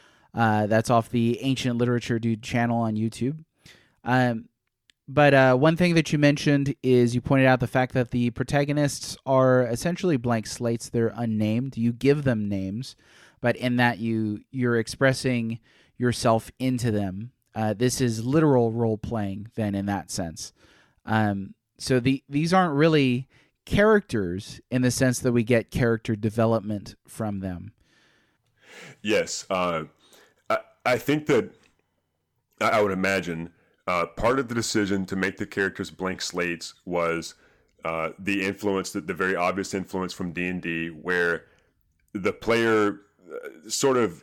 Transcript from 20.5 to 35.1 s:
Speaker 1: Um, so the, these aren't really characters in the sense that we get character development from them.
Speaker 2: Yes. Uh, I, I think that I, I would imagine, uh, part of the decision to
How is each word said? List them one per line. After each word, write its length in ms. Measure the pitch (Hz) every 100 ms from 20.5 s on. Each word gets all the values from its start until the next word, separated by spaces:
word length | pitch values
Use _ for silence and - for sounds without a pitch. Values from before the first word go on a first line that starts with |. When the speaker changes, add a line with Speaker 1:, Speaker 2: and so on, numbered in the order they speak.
| _ _ _ _ _
Speaker 1:
Um, 500 | - 110 107 101 98 - _ _
so 220 | - 131
the, 240 | 120 135 -
these 260 | 143 160
aren't 200 | 185 180
really 520 | 139 165 156 135 123 131 _ _ _ -
characters 920 | - 214 214 - 113 92 90 - - -
in 120 | 127
the 100 | 127
sense 260 | 120 131 120
that 140 | 127
we 100 | 120
get 300 | 107 120 104
character 420 | - 120 113 -
development 800 | 110 110 107 113 113 101 107 101 - _
from 320 | - 110 101
them. 320 | 95 87 95 _ _ _ _ _ _ _ _ _ _ - - -
Speaker 2:
Yes. 420 | 104 104 82 - -
Uh, 340 | 95 90 82 78 _ _ - _ _ _
I, 100 | 110 - _ -
I 120 | 123
think 280 | - 151 147
that 240 | 131 98 - _ _ _ _ _ _ _ _ _ _
I, 80 | 110
I 120 | 110
would 120 | 104
imagine, 580 | 92 95 98 87 82 85 _ _ _ -
uh, 200 | 90 85
part 320 | - 113 131
of 80 | 123
the 80 |
decision 500 | 117 110 110 101 101
to 100 | 92